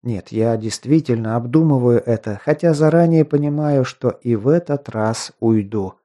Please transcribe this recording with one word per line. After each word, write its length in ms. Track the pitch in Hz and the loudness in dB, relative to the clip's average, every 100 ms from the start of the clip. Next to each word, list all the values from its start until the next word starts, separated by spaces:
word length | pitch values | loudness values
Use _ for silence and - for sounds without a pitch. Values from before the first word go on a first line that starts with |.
Нет, 260 | 120 104 - | -6 -8 -6
я 260 | 110 113 113 | -2 0 -2
действительно 800 | 110 - 120 156 151 117 110 120 | -4 -10 0 0 2 -2 -2 -4
обдумываю 640 | 120 147 160 135 123 120 - | 0 2 2 2 4 2 2
это, 340 | 113 - 101 | -4 -4 -8
хотя 320 | - 151 170 147 | -2 0 2 2
заранее 500 | 156 165 170 165 151 | 2 4 4 2 2
понимаю, 600 | 147 147 147 151 139 127 | 0 -2 -2 0 0 -2
что 240 | - 123 | -4 -6
и 260 | - 120 113 | -4 -2 -2
в 140 | 113 | 2
этот 380 | 165 170 143 - | 0 0 -6 -6
раз 440 | 113 110 113 - _ | -4 -2 -4 -10 _
уйду. 560 | 113 110 101 107 95 - | 0 2 0 -6 -8 -10